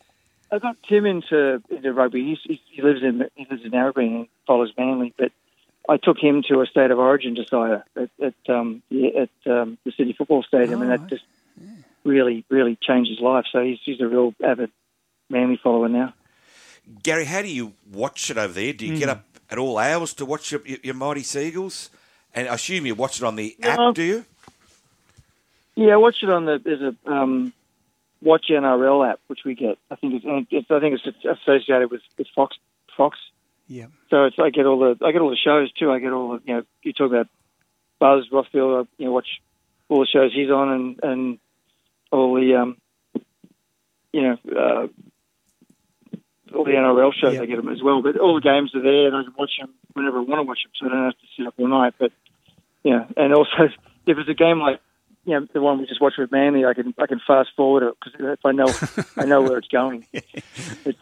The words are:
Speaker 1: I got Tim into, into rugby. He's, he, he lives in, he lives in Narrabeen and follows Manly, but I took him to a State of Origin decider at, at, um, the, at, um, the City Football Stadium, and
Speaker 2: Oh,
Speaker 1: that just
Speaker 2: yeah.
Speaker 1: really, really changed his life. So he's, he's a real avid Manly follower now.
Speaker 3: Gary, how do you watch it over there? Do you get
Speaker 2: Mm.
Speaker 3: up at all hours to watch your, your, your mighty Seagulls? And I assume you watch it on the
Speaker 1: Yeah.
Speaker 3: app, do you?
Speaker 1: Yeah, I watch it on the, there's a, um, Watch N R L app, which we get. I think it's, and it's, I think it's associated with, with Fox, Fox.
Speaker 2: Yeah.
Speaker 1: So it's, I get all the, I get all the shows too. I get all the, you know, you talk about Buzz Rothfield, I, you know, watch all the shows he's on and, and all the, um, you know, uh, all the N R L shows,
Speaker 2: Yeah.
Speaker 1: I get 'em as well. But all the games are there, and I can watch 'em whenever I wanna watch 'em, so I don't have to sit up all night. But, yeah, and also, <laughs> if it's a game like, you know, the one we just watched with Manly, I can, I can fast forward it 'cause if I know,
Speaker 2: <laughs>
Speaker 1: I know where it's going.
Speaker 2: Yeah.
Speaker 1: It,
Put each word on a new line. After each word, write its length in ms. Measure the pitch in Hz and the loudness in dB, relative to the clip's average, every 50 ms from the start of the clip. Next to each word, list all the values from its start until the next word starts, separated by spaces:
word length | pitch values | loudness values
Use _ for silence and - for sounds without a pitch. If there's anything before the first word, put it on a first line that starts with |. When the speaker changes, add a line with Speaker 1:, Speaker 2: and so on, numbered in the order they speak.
| _ _ _ _ _ _ _ _ _ - | _ _ _ _ _ _ _ _ _ -8
Speaker 1:
I 60 | 208 208 | -8 -6
got 180 | 226 240 233 _ - - | -6 -6 -10 _ -4 0
Tim 180 | 208 208 208 | 2 2 2
into, 560 | 202 185 170 - - 160 151 143 135 127 120 - - | 2 -2 -2 -4 -2 0 0 2 0 0 -4 -6 -10
into 220 | 117 123 131 135 | -10 -6 -6 -4
rugby. 320 | 120 131 127 123 123 127 131 | 0 0 0 0 0 -4 -4
He's, 140 | 147 160 - - | -4 -6 -8 -8
he, 160 | - 156 - _ _ | -10 -10 -10 _ _
he 120 | _ 143 | _ 0
lives 200 | 135 147 143 127 | 2 2 2 2
in, 260 | 131 131 120 120 131 - _ | 0 -2 0 -2 -4 -6 _
he 120 | 143 135 - | -14 -12 -12
lives 140 | 135 113 117 | -12 -12 -8
in 60 | 113 | -4
Narrabeen 420 | 120 127 131 135 131 135 120 113 113 | -2 -2 0 0 0 0 -2 -2 -2
and 120 | 117 117 - _ _ _ | -6 -10 -12 _ _ _
follows 260 | - 127 120 120 107 - | 0 2 2 2 0 -2
Manly, 380 | - 127 131 135 127 123 120 - | -4 -4 -2 -2 -4 -4 -6 -4
but 160 | - 131 120 _ _ _ _ _ _ _ _ _ _ - - | -4 -4 -4 _ _ _ _ _ _ _ _ _ _ -2 -2
I 80 | 151 - | -2 0
took 200 | - 180 143 - | 2 2 2 2
him 240 | 151 147 143 147 131 - | 2 2 2 2 0 2
to 120 | 139 131 | 2 2
a 40 | 127 | 2
State 240 | - - 151 135 123 | 2 2 2 4 4
of 80 | 123 123 | 4 4
Origin 360 | 127 131 143 139 135 123 117 | 4 4 4 2 0 -4 -6
decider 500 | 117 107 - 131 120 113 110 107 104 - _ - | -8 -6 -2 -2 0 0 0 -2 -4 -4 _ -10
at, 140 | - 123 - _ - | -8 -8 -8 _ -6
at, 140 | 143 131 - _ - - 123 | -6 -6 -6 _ -4 -2 -2
um, 280 | 120 117 117 113 120 _ - | -2 -2 -4 -8 -10 _ -6
the, 260 | 131 131 131 127 - | -2 0 0 0 0
at, 340 | - 127 - _ _ - 139 | 0 -2 -4 _ _ -4 -2
um, 260 | 120 120 113 113 117 - - | 0 0 0 -4 -6 -10 -12
the 80 | 127 | -8
City 200 | - - 135 123 | -4 -2 -2 -2
Football 300 | - - 147 - 156 131 | -2 -4 -2 0 0 0
Stadium, 400 | 117 - - 131 123 117 120 120 | 0 0 0 2 2 2 0 -2
and 100 | 123 127 | -2 -2
Speaker 2:
Oh, 40 | 123 | -2
Speaker 1:
that 120 | 131 160 - | -2 -4 -6
just 160 | 131 120 _ _ _ _ _ _ _ - | -12 -12 _ _ _ _ _ _ _ -20
Speaker 2:
yeah. 80 | 170 202 226 180 127 _ _ _ - | -20 -20 -20 -20 -20 _ _ _ -2
Speaker 1:
really, 400 | 147 139 135 127 123 117 113 - - | 2 2 4 4 2 0 -4 -4 -2
really 280 | 131 135 123 120 113 - | 2 2 2 2 0 -4
changed 260 | - - 131 123 120 113 | -2 0 2 2 2 0
his 100 | 110 113 | -2 -2
life. 240 | 120 127 131 127 113 - | 0 2 2 2 0 -2
So 100 | - 127 | -2 -2
he's, 160 | 123 127 123 110 - | -2 -2 -4 -6 -8
he's 160 | 147 131 120 | -10 -6 -4
a 60 | 127 117 | -2 0
real 260 | 120 123 123 120 104 - | 2 2 2 0 0 -2
avid 280 | - 147 123 120 120 110 _ _ _ _ _ _ _ _ _ _ _ - | -2 -2 0 -2 -4 -10 _ _ _ _ _ _ _ _ _ _ _ -6
Manly 260 | 131 123 127 127 123 - | -2 0 0 0 0 0
follower 260 | - 127 120 117 117 117 | 0 0 2 2 2 0
now. 240 | 120 120 131 127 - _ _ _ _ _ _ _ _ - - - - _ _ - 113 101 | 0 -2 -2 -4 -8 _ _ _ _ _ _ _ _ -20 -20 -20 -20 _ _ -20 -16 -8
Speaker 3:
Gary, 220 | - 160 156 165 156 | -4 -2 -2 -2 -2
how 180 | 139 175 196 | -4 -6 -6
do 60 | 208 196 | -6 -6
you 240 | 151 123 117 104 98 _ _ 104 | -6 -8 -8 -10 -12 _ _ -14
watch 380 | 98 101 120 139 - - - - | -8 -6 -6 -6 -6 -6 -8 -6
it 80 | 135 113 | -4 -4
over 140 | 104 95 | -4 -4
there? 200 | 85 95 107 135 | -4 -6 -6 -6
Do 120 | 143 101 110 | -6 -8 -8
you 100 | 160 160 156 | -8 -6 -4
get 100 | 143 139 | -4 -4
Speaker 2:
Mm. 40 | |
Speaker 3:
up 120 | 127 101 - _ _ _ _ - | -4 -6 -10 _ _ _ _ -12
at 80 | 107 120 | -8 -6
all 200 | 131 131 117 107 | -4 -4 -2 -2
hours 340 | 117 139 160 170 165 151 - | 0 0 0 -2 -4 -6 -10
to 100 | - 139 | -10 -10
watch 240 | 131 151 151 - - | -8 -8 -8 -8 -8
your, 80 | 143 139 139 | -10 -10 -10
your, 120 | 131 131 - | -10 -14 -12
your 120 | - 131 127 | -10 -10 -10
mighty 280 | 131 135 143 147 143 | -6 -6 -6 -6 -6
Seagulls? 680 | 123 - - 139 147 165 160 185 190 190 - - - - _ _ _ _ _ _ _ _ - | -8 -8 -6 -6 -6 -6 -6 -8 -10 -10 -10 -14 -18 -18 _ _ _ _ _ _ _ _ -8
And 120 | 117 127 123 | -8 -6 -6
I 60 | 120 | -6
assume 320 | 117 - - 190 180 147 | -6 -6 -6 -6 -6 -4
you 80 | 123 107 | -4 -4
watch 220 | 104 131 127 - | -4 -6 -6 -6
it 80 | - 127 | -4 -6
on 100 | 113 107 | -6 -4
the 200 | 110 107 110 - - | -6 -8 -10 -10 -6
Speaker 1:
Yeah. 300 | 233 - 147 240 240 240 | -4 -2 0 2 2 2
Speaker 3:
app, 60 | 233 | 2
do 80 | 160 | 0
you? 220 | 165 175 208 233 233 _ _ _ _ - _ _ _ _ _ _ _ _ _ _ _ _ _ _ _ _ _ _ _ _ _ _ _ _ - | -2 -4 -4 -6 -8 _ _ _ _ -20 _ _ _ _ _ _ _ _ _ _ _ _ _ _ _ _ _ _ _ _ _ _ _ _ -2
Speaker 1:
Yeah, 200 | 220 220 214 208 | 2 4 6 8
I 20 | |
watch 260 | 214 226 240 226 - | 8 6 6 4 2
it 80 | 214 190 | 0 0
on 140 | 185 170 165 | 0 0 0
the, 160 | 156 147 135 | 0 -2 -2
there's 200 | 117 165 151 135 | -2 -4 -4 -4
a, 280 | 139 135 117 - - - | -4 -6 -8 -8 -8 -4
um, 420 | 143 139 135 131 131 127 127 123 - _ _ _ _ _ _ _ _ _ _ _ _ - | -2 0 0 0 0 -2 -4 -6 -8 _ _ _ _ _ _ _ _ _ _ _ _ -2
Watch 240 | 151 156 160 165 - - | 2 4 4 4 2 0
N 140 | 156 143 139 | 0 0 2
R 180 | 135 127 123 131 | 2 2 2 4
L 160 | 135 139 143 135 | 4 4 4 2
app, 160 | 117 - - _ | 0 0 -4 _
which 140 | - 131 - - | -14 -14 -10 -10
we 100 | 139 127 | -10 -8
get. 240 | 117 131 110 95 - _ - | -4 -4 -4 -4 -6 _ -18
I 60 | 139 | -14
think 180 | - - 135 127 | -8 -6 -6 -6
it's, 100 | 120 - | -6 -6
and 220 | 147 143 139 120 - | -4 -4 -4 -4 -2
it's, 200 | - 147 117 - | -4 -4 -2 0
I 100 | 156 143 | 0 0
think 180 | 151 151 135 120 - | 0 0 -2 -2 -6
it's 200 | 139 - _ - | -8 -12 _ -6
associated 640 | 131 165 - - 147 139 131 117 - 135 127 123 120 | -6 -6 -2 0 2 2 2 2 2 2 2 2 0
with, 100 | 123 117 _ _ _ | -4 -10 _ _ _
with 100 | - 139 - - | -10 -10 -6 -2
Fox, 220 | 143 135 - - - _ _ _ _ _ _ - | -2 -2 -2 -2 -14 _ _ _ _ _ _ 0
Fox. 220 | - 139 147 - - - - _ _ _ _ _ _ _ - | 2 2 2 0 -4 -20 -20 _ _ _ _ _ _ _ -18
Speaker 2:
Yeah. 180 | 131 123 113 127 156 _ _ - | -18 -18 -18 -18 _ _ _ 0
Speaker 1:
So 160 | 160 143 139 | 4 4 4
it's, 140 | 131 - - | 4 2 2
I 100 | 160 147 | 0 0
get 140 | 123 151 135 | 2 2 2
all 140 | 139 135 127 | 4 4 4
the, 180 | 131 123 120 - - | 4 2 2 2 0
I 80 | 160 | 0
get 80 | 156 170 | 2 2
all 80 | 165 139 | 2 0
the 60 | 123 | 0
shows 340 | - - 151 151 151 139 131 | 0 0 2 2 2 2 -2
too. 180 | - - 165 147 | -4 -4 -2 0
I 60 | 131 127 | 0 -2
get 140 | 127 131 | -2 -4
all 200 | 131 127 123 120 120 113 | -4 -4 -6 -6 -8 -10
the, 40 | - | -8
you 80 | 127 120 | -6 -6
know, 80 | 117 113 _ _ _ | -6 -6 _ _ _
you 100 | - 151 127 | -10 -8 -4
talk 160 | - 143 127 | -2 -2 0
about 180 | 123 117 113 - _ _ _ _ _ _ _ _ _ _ _ _ _ - | 0 0 -2 -2 _ _ _ _ _ _ _ _ _ _ _ _ _ 2
Buzz 280 | 151 135 139 135 120 113 | 4 6 6 4 2 0
Rothfield, 520 | 135 135 131 - - 139 131 131 131 127 123 | -2 -2 -2 0 0 0 0 0 0 -2 -2
I, 40 | - _ - | -6 _ -8
you 60 | 139 | -4
know, 60 | 127 | -2
watch 160 | 123 127 - - - - _ _ _ _ _ _ _ _ _ - | -2 -2 -4 -6 -12 -16 _ _ _ _ _ _ _ _ _ 0
all 100 | 151 139 | 2 2
the 60 | 127 | 2
shows 260 | - - 139 135 117 113 | 4 4 4 4 2 2
he's 160 | 139 139 135 | 0 0 2
on 180 | 139 135 139 139 | 2 2 2 0
and, 300 | 135 131 127 127 123 - - | -2 -2 -4 -6 -8 -6 -4
and 340 | 143 131 127 131 127 120 - _ _ _ _ _ _ _ _ _ _ _ _ _ - | -4 -4 -4 -4 -6 -8 -10 _ _ _ _ _ _ _ _ _ _ _ _ _ -2
all 240 | 151 135 131 127 127 | 0 2 2 2 2
the, 200 | 127 131 131 127 | 2 4 4 4
um, 220 | 123 123 123 123 _ _ _ _ _ _ _ - - - _ _ _ _ - _ _ _ _ _ _ _ _ _ _ _ _ | 4 2 0 -4 _ _ _ _ _ _ _ -12 -12 -12 _ _ _ _ -20 _ _ _ _ _ _ _ _ _ _ _ _
you 100 | - 151 | -4 0
know, 160 | 135 127 120 117 - - - | 0 0 -2 -2 -6 -6 -2
uh, 320 | 127 127 123 120 117 117 - - - - _ _ _ _ _ _ _ _ _ _ _ _ _ _ _ _ _ _ _ _ _ - - _ _ _ _ _ - - | 0 0 0 0 -2 -4 -8 -10 -16 -20 _ _ _ _ _ _ _ _ _ _ _ _ _ _ _ _ _ _ _ _ _ -20 -20 _ _ _ _ _ -8 -4
all 80 | 151 151 | -2 0
the 100 | 139 139 | 2 2
N 80 | 135 131 | 2 4
R 180 | 131 123 127 | 4 6 6
L 100 | 131 139 | 4 4
shows, 220 | 139 - 151 127 123 | 4 2 0 0 0
Speaker 2:
Yeah. 80 | 127 | 0
Speaker 1:
I 40 | 120 | -4
get 120 | 117 123 117 | -4 -4 -6
'em 100 | 117 135 | -6 -6
as 140 | 120 - | -6 -2
well. 180 | 127 143 139 131 | 0 2 2 2
But 160 | 123 143 147 | 2 0 0
all 180 | 147 170 175 165 | 2 2 4 4
the 60 | 151 | 4
games 340 | 139 143 139 143 143 135 - | 4 2 2 2 0 -2 -4
are 60 | 131 | -2
there, 260 | 127 135 143 143 143 139 | 0 2 4 4 4 2
and 80 | 135 | 2
I 80 | 135 127 | -2 -6
can 100 | 127 127 | -6 -8
watch 160 | 139 143 - - - | -8 -8 -6 -8 -10
'em 140 | 135 131 _ _ _ _ | -12 -14 _ _ _ _
whenever 260 | - 143 139 139 127 127 | -8 -6 -4 -4 -2 -4
I 40 | |
wanna 200 | 123 131 147 156 143 | -4 -2 -2 -2 -2
watch 160 | 131 120 - - | -4 -6 -10 -10
'em, 60 | - - | -12 -10
so 120 | - 139 | -8 -6
I 20 | 131 | -4
don't 160 | 127 131 131 | -2 -2 -2
have 80 | 127 123 _ | -2 -4 _
to 60 | _ _ - | _ _ -12
sit 100 | - 120 | -10 -10
up 80 | 120 - - | -8 -6 -4
all 100 | 123 127 | -2 0
night. 260 | 135 135 127 123 - - | 2 2 2 2 0 -2
But, 140 | 131 117 _ _ _ _ _ _ _ _ _ _ _ _ _ _ | -4 -4 _ _ _ _ _ _ _ _ _ _ _ _ _ _
yeah, 220 | - 147 123 120 113 - - | 0 2 2 2 0 -4 -2
and 180 | - 143 139 147 | 0 2 4 6
also, 340 | 147 139 - - - 160 139 - - _ | 4 4 4 4 4 4 4 2 -4 _
<laughs> 220 | _ _ _ - | _ _ _ 0
if 100 | 175 156 | 0 0
it's 120 | 147 151 151 | 0 0 -4
a 40 | 151 | 0
game 240 | - 165 165 170 160 | 2 4 4 4 2
like, 220 | 151 139 135 - _ _ _ _ _ _ _ _ - | 0 -2 -2 -4 _ _ _ _ _ _ _ _ -6
you 80 | 180 156 | -4 -4
know, 100 | 143 147 - | -4 -4 -4
the 80 | - 151 | -4 0
one 180 | 139 143 139 135 | 0 0 0 0
we 60 | 131 | -4
just 140 | - 123 - | -6 -2 0
watched 180 | 143 139 - - | 0 0 0 0
with 120 | 131 120 | -4 -2
Manly, 340 | 135 135 139 143 143 135 131 | 0 2 2 4 4 2 2
I 80 | 123 | 2
can, 220 | 120 127 120 123 - - | 0 0 -4 -6 -4 -4
I 80 | 151 | -2
can 140 | - 131 120 - | -2 -4 -2 2
fast 240 | - 139 131 127 - - | 2 4 4 2 0 0
forward 260 | - 139 135 139 135 | 0 2 4 4 2
it 140 | 123 117 - - | 2 0 -4 -6
'cause 120 | - 123 - | -14 -18 -12
if 300 | 147 139 135 143 - - | -10 -8 -8 -6 -2 0
I 60 | 139 | 0
know, 200 | 135 139 135 131 123 - 156 - - | 2 2 2 2 2 0 -6 -8 -6
Speaker 2:
<laughs> 220 | - - - - | -6 -8 -8 -6
Speaker 1:
I 80 | - 143 | -4 0
know 160 | 139 143 135 | 2 4 4
where 160 | 131 131 127 120 | 4 2 0 -2
it's 80 | - | -4
going. 400 | - - 123 131 131 127 117 113 _ | -2 -2 0 0 -2 -4 -8 -12 _
Speaker 2:
Yeah. 80 | - 131 - _ - - - - - 127 127 - 110 - - | -14 -14 -14 _ -16 -18 -18 -16 -18 -16 -14 -14 -14 -10 -8
Speaker 1:
It, 120 | 139 - _ | -8 -8 _